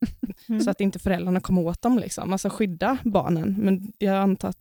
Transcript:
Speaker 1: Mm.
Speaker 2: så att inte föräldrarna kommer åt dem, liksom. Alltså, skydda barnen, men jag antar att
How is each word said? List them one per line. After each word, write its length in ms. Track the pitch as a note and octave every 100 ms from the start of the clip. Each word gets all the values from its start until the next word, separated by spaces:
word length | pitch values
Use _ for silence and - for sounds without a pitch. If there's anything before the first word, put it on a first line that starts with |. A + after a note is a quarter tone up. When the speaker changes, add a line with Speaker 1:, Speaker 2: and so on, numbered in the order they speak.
| A3+ - G#3 - -
Speaker 1:
Mm. 120 | A3
Speaker 2:
så 80 | A3+
att 120 | F#3+
inte 180 | G3 F#3+
föräldrarna 400 | G3 F3 F3+ F3+
kommer 200 | - F#3
åt 200 | E3 F3
dem, 180 | A#3 B3
liksom. 320 | - - -
Alltså, 160 | F#3+ G3+
skydda 480 | - G#3 E3 G3+ C4
barnen, 520 | A#3+ G3 - E3 F3 G3
men 340 | G3+ F#3+ G#3 -
jag 180 | G3+ G3
antar 320 | G3 F#3+ G3
att 80 | F#3